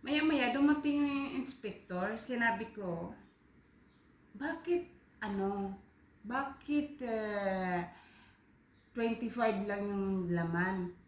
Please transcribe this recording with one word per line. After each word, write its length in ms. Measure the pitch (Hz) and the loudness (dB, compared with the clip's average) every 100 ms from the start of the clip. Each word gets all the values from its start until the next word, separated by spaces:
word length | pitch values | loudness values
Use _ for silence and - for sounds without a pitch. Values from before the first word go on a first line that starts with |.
| - | 0
Maya-maya, 480 | 294 311 294 247 | 2 4 4 4
dumating 480 | 254 285 285 294 285 | 4 6 6 4 2
yung 400 | 285 277 277 269 | 2 0 -2 -4
inspector. 720 | 254 - 208 - - 180 196 | -4 -6 -8 -10 -6 -2 -2
Sinabi 560 | 226 - 247 233 226 220 | -4 -4 0 2 2 -4
ko, 480 | - 190 170 175 - - _ _ - - - - _ _ - - - | -8 -6 -4 -6 -12 -18 _ _ -20 -20 -20 -20 _ _ -20 -20 -8
"Bakit, 800 | 294 330 - 349 - - - - 214 | -6 -6 0 0 0 -14 -20 -10 -4
ano, 480 | 196 196 202 196 190 - _ - - | 0 0 0 -4 -6 -14 _ -20 -18
bakit, 800 | 208 254 269 - - 294 294 - | -6 -4 -4 -8 -2 0 0 -6
eh, 880 | 247 226 214 208 196 190 185 175 170 - - - - - - - _ - _ | -4 -2 -2 0 0 0 0 0 -2 -10 -20 -20 -20 -20 -20 -20 _ -20 _
twenty-five 720 | - 233 226 233 240 226 196 202 | -2 0 0 -4 2 2 2 0
lang 240 | 202 202 | -2 -2
yung 400 | 202 196 190 175 | 0 0 0 2
laman? 640 | 170 165 170 185 190 175 - | 2 2 2 2 0 -4 -8